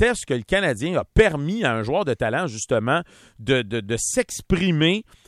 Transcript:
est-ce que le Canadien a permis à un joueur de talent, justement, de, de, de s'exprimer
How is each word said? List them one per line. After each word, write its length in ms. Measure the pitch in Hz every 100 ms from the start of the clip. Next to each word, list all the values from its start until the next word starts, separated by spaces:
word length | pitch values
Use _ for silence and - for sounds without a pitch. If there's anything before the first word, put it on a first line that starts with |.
est-ce 260 | 226 233 -
que 80 |
le 80 | 123
Canadien 520 | 110 190 190 110 147 175
a 80 |
permis 600 | - - 214 151 147 220
à 80 | 165
un 80 | 113
joueur 220 | 110 160
de 80 | 196
talent, 340 | 117 113 127 175
justement, 540 | 110 - 120 110 160 175 - - _
de, 220 | 110 131
de, 180 | 107 117
de 160 | 101 113
s'exprimer 1080 | - - 240 - - 185 185 156 160 202 - _